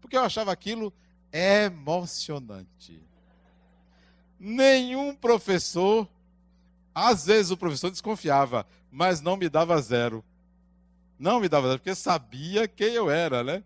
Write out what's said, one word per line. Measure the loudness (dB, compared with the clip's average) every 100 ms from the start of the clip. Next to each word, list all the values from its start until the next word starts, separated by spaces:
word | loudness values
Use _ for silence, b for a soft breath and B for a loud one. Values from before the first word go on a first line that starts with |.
Porque | -2 0
eu |
achava | 0 -2 -4
aquilo | -4 -6 -6 -8 _ b b _
emocionante. | -2 4 4 2 -4 -6 -4 -4 -10 -8 -10 -12 -18 -18 _ -20 -20 _ _ _ _ _ _ _ _ _ b b b b _
Nenhum | -8 4 6 6 2 -4 -6
professor, | -4 2 2 2 -2 0 0 2 2 -2 _ _ _ _ _ _ _ _
às | 0 2 2 4
vezes | 2 4
o | -2
professor | -4 -4 -6
desconfiava, | -6 -8 -6 0 2 2 -2 -6 b b
mas | -2 0 0
não | -2 -2
me | 0
dava | 0 2 0
zero. | 0 -2 -2 -6 -16 _ _ _ _ _ _ _ _ _
Não | -2 0
me | 2
dava | 2 2
zero, | -2
porque | -4
sabia | -8 -2 -2 -2 -14 -4 -2 -2
quem | -2 -2
eu | 0 0
era, | 0 0 -2
né? | -2 -6